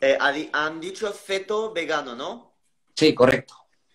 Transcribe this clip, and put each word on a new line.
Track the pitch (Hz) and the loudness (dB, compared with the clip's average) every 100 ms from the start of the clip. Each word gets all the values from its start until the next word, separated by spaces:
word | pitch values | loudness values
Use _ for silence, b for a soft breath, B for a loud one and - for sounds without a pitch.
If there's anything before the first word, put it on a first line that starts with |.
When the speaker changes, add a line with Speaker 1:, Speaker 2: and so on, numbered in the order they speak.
Speaker 1:
Eh, | 135 135 | 2 4
ha | 139 | 2
di-, | 143 151 | 0 -2
han | 143 151 160 | -2 -2 -6
dicho | 170 190 214 | -10 -8 -8
ceto | - - 190 190 214 220 | -8 -6 -6 -4 -4 -4
vegano, | 170 156 156 135 120 | -4 -4 -4 -4 -10
¿no? | 160 240 - _ _ _ _ - | -10 -12 -16 _ _ _ _ 2
Speaker 2:
Sí, | 156 | 2
correcto. | 147 127 135 - - _ _ _ | 6 4 4 -2 -20 _ _ _